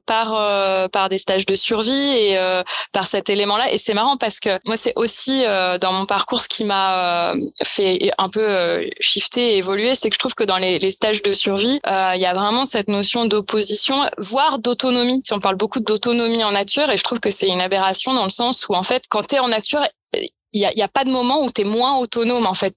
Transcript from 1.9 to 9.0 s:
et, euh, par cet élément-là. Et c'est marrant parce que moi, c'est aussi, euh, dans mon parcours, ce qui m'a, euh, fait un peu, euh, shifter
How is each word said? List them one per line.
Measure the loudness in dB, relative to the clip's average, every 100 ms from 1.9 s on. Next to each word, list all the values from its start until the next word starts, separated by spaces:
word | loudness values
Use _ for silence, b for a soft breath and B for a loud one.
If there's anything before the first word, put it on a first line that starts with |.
et, | 2 2 2 2 2
euh, | 0 0 -2 B B
par | -4 -2
cet | -2 0
élément-là. | 0 0 0 0
Et | 0
c'est | 0
marrant | 0 0 0
parce | -2 -2
que | -2 -2
moi, | -2 0
c'est | 0 0
aussi, | 0 0 0 2
euh, | 2 2 0 0
dans | 0
mon | 0 0
parcours, | -2 -2 -2
ce | 0
qui | 0
m'a, | 0 0 0 0 0 0 0
euh, | -2 -4 -4
fait | -2 0 2 2 2 0
un | -2
peu, | 0 0
euh, | 2 0 0 -4
shifter | -2